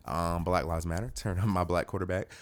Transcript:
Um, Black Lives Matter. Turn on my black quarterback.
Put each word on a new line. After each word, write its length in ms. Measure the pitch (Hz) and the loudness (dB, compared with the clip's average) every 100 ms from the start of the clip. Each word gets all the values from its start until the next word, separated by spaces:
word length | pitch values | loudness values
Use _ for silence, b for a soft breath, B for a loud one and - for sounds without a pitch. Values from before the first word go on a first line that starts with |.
Um, 400 | - 80 85 85 | -4 0 0 2
Black 200 | 85 90 73 | 2 2 2
Lives 180 | 82 85 | 0 0
Matter. 240 | 85 123 | -2 -4
Turn 240 | - 107 90 | -4 -2 0
on 100 | 107 | 2
my 160 | 90 | 2
black 220 | 87 87 - | 2 2 0
quarterback. 420 | 95 92 92 - B | -2 -2 -2 -4 B